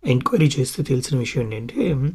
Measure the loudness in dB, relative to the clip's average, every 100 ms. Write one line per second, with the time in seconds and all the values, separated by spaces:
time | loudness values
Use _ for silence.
0 | 2 2 2 4 4 2 -2 -2 -2 0
1 | 0 -2 -2 -2 -4 -6 -8 -2 0 2
2 | 0